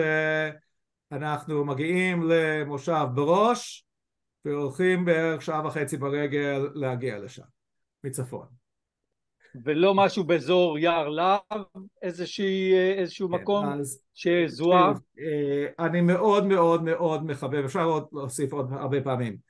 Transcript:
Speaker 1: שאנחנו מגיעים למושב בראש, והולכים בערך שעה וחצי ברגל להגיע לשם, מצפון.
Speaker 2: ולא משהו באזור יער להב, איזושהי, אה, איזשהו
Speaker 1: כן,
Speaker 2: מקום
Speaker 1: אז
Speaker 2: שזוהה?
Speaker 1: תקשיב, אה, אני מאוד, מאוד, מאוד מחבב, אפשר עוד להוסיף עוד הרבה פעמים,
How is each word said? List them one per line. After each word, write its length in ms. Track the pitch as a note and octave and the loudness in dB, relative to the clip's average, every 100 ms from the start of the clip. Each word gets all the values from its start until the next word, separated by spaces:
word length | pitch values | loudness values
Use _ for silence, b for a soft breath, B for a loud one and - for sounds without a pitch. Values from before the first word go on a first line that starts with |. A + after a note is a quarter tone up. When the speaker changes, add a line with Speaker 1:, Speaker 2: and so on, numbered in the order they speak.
| D#3+ D#3 D#3 D#3 D#3 D3+ _ _ _ _ _ | 0 0 0 -2 -4 -8 _ _ _ _ _
Speaker 1:
שאנחנו 520 | C#3+ D3+ - - D3+ | -10 -6 -6 -4 -4
מגיעים 580 | C#3+ C3+ D#3 F3+ F#3 F3 | -2 -2 -2 0 2 0
למושב 840 | E3 E3 D#3+ D#3 C#3+ C#3+ C3+ E3 C#3 | 2 4 2 -2 -4 -6 -2 -2 0
בראש, 720 | B2 C#3+ F3+ A3 A#3 - - _ _ _ _ _ _ | 0 2 4 4 2 -4 -16 _ _ _ _ _ _
והולכים 600 | D3 D3 C#3+ C3 F#3 F3+ | -6 -4 -4 0 2 2
בערך 380 | F3+ E3 E3 D#3 | 2 2 2 -2
שעה 240 | - D#3 D#3 | -4 -4 -4
וחצי 300 | D3+ C#3 D#3 | -4 -4 -4
ברגל 720 | C#3 C#3+ D3 C#3+ C#3+ C#3 C#3+ | -2 -2 -2 0 -2 -2 -4
להגיע 440 | D3+ C3+ B2 B2+ G#2 | -4 -4 -2 -6 -8
לשם, 240 | G2+ B2+ - _ _ _ _ _ | -12 -16 -20 _ _ _ _ _
מצפון. 420 | C#3 B2+ B2+ A#2 - - _ _ _ _ _ _ _ _ b C3+ | -10 -8 -8 -10 -16 -20 _ _ _ _ _ _ _ _ b -14
Speaker 2:
ולא 300 | B2 D3+ F#3+ | -4 2 4
משהו 300 | G3 G3 - | 6 4 2
באזור 540 | E3 E3+ C3 F3+ F3+ D3+ | 0 0 4 4 4 2
יער 300 | E3+ E3+ D3 | 0 2 -2
להב, 540 | D3+ F3 G3+ - G#3+ G3 F#3+ F#3+ _ | 0 2 0 -2 -10 -10 -18 -20 _
איזושהי, 720 | F#3+ E3+ E3+ - G3 F#3+ F#3+ | -10 -8 -10 -4 -2 0 4
אה, 180 | F#3 F#3 | 4 4
איזשהו 360 | G3 F3 - F#3+ | 0 -4 -4 -4
Speaker 1:
כן, 60 | |
Speaker 2:
מקום 320 | F3 - G3+ D3 | -4 0 0 0
Speaker 1:
אז 340 | C#3+ C#3 - _ | -4 -6 -8 _
Speaker 2:
שזוהה? 760 | - F3+ F3 E3 A#2+ E3 F3+ F3+ | -6 0 2 2 0 4 6 6
Speaker 1:
תקשיב, 340 | G#3 - - D#3 | 2 -8 -12 -6
אה, 600 | D3 C#3+ C#3+ C#3+ - E3 | -2 0 0 -2 -2 -2
אני 140 | F3 | 2
מאוד, 460 | F3 F3+ G#3+ G3+ F#3+ | 4 4 4 4 4
מאוד, 360 | F#3+ E3+ E3 | 4 4 4
מאוד 420 | E3 E3 E3+ D#3+ | 2 0 0 -2
מחבב, 400 | D#3 C3 C3+ D3 | -4 -6 -4 -2
אפשר 200 | C3+ F#3 | -2 0
עוד 240 | E3 D#3 C#3+ | 0 0 -4
להוסיף 400 | D3 C3+ - C#3 | -10 -8 -4 -4
עוד 200 | D3 C3 | -4 -6
הרבה 280 | C3+ C#3+ C#3 | -6 -2 -2
פעמים, 360 | C3+ B2 A#2+ F#2+ _ | -2 -4 -4 -8 _